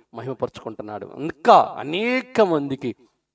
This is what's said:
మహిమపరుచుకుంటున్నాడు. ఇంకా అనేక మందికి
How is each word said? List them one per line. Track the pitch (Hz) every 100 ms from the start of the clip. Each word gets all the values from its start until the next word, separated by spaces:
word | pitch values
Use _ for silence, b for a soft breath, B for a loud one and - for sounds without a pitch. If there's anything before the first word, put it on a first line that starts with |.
| _
మహిమపరుచుకుంటున్నాడు. | 117 123 131 127 - - 107 107 104 - -
ఇంకా | 151 - - 190 123 156
అనేక | 127 170 226 254 254 254
మందికి | 202 156 143 135 131 - _ _ _